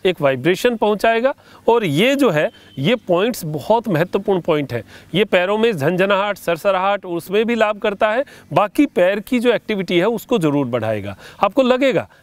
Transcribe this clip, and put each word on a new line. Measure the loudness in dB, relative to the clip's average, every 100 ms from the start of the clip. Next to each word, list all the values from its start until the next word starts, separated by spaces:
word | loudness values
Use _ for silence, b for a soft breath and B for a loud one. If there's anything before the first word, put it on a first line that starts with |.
| -2
एक | 0
वाइब्रेशन | 0 0 0 0 0 0
पहुंचाएगा। | 0 2 2 2 0 -4 B B 0
और | 2 2
ये | 2 2 4
जो | 2
है, | 2 -2 B B -4
ये | 0 0
पॉइंट्स | 0 0 0 -4 -8
बहुत | -8 0 0 2
महत्वपूर्ण | -2 0 -2 -2 -2
पॉइंट | 0 -2 -2
हैं। | -8 -10 B B -2
ये | 0
पैरों | 0 0 0
में | 0
झनझनाहट, | 0 -2 0 0 0 -2 -4
सरसराहट, | -4 -2 0 0 0 -2 -4
उसमें | -8 -2 -2 0
भी | 0
लाभ | 0 0
करता | -4 0 0
है। | 0 -6 B B
बाकी | 0 0 2 0
पैर | 2 0 0
की | -2 -2
जो | 0
एक्टिविटी | -2 -2 -4 0 0
है, | 0
उसको | -2 -2 0
ज़रूर | 0 0 -2
बढ़ाएगा। | -2 -2 -4 -6 -14 B B
आपको | 0 2
लगेगा | 2 2 2 0 -4 b